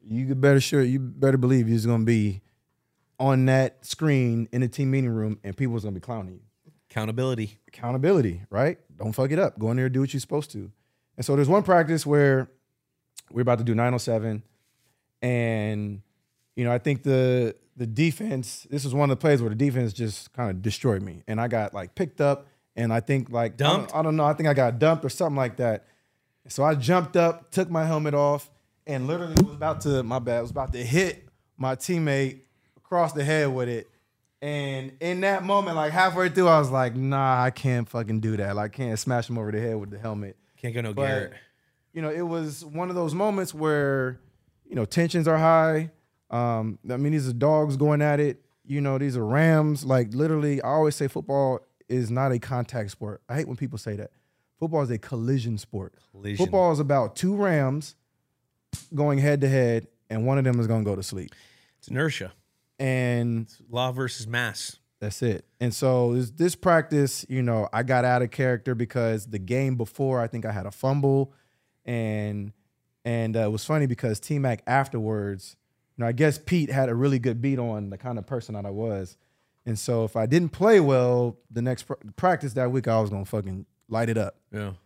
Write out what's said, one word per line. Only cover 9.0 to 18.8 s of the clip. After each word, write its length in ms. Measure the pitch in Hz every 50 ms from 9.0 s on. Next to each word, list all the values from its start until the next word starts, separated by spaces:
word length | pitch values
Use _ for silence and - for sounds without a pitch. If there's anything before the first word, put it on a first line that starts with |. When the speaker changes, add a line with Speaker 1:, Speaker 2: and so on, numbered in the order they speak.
| - 110 107
Speaker 1:
fuck 180 | - 131 135
it 80 | 147 165
up. 180 | 196 147 - -
Go 120 | 107 110
in 60 | 120
there 80 | 127 131
and 80 | 131 127
do 60 | 131
what 120 | 139 135 -
you're 60 | 135
supposed 300 | 117 - - 147 147 -
to. 200 | - 107 95 101 - _ _ _ _ _ _ _ _
And 100 | - 120
so 100 | - 139
there's 120 | 143 143 131
one 140 | 180 208 175
practice 420 | 175 185 175 165 147 165 156 -
where 440 | 147 147 147 143 139 135 131 131 - _ _ _ _ _ _ _ _ _ _ _ _ _ - _ _
we're 100 | - 117
about 160 | 123 123 120 110
to 40 | 117
do 120 | 117 113
nine 180 | 110 120 123 123
oh 40 |
seven, 440 | 120 - - 117 110 107 113 107 104 - _ _ _ _ _ _ _ _ _ _ _ _ _ _ _
and, 800 | - 123 123 120 117 117 113 110 104 107 107 104 104 104 101 101 - _ _ _ _ _ _ _ _ _ _
you 80 | - 123
know, 80 | 120
I 60 | 120
think 260 | 120 - 151 143 - -
the, 520 | 139 135 131 131 127 127 127 120 113 - _ _ _ _
the 120 | 127 123
defense, 800 | 113 110 123 160 165 - - 220 220 160 131 123 - - - - -
this 140 | - 143